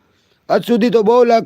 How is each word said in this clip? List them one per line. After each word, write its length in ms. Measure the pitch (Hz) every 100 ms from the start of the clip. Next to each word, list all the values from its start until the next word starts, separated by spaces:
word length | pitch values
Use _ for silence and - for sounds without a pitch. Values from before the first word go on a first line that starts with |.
| _ _ _ _ -
આજ 160 | 160 165
સુધી 240 | 233 233
તો 120 | 226
બહુ 220 | 208 247
લાખ 180 | 240 226